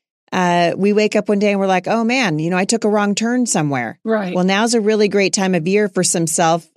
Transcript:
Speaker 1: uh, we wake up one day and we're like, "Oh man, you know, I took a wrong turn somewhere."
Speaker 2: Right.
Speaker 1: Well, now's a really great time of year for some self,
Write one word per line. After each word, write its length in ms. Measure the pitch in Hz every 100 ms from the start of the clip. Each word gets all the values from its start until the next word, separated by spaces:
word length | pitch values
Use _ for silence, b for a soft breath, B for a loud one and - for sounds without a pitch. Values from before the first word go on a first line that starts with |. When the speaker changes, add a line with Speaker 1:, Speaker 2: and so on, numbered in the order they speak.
| _ _ _
Speaker 1:
uh, 400 | 185 180 175 170 -
we 180 | 202
wake 220 | 208 214 214
up 140 | 208
one 80 | 202
day 140 | 208
and 80 | 202
we're 80 | 196
like, 200 | 185 185
"Oh 160 | 220
man, 360 | 226 262 220 151
you 100 | 160
know, 80 | 180
I 80 | 202
took 200 | 233 214
a 40 |
wrong 240 | 208 202
turn 320 | 190 226 247 240
somewhere." 540 | 185 151 135 113 -
Speaker 2:
Right. 300 | 220 220 185
Speaker 1:
Well, 100 | 180
now's 300 | 185 196 226
a 80 | 233
really 260 | 208 220 208
great 240 | 202 190
time 220 | 208 190
of 140 | 180 160
year 200 | 202 208
for 160 | 185
some 220 | 175 180 165
self, 420 | - 165 170 -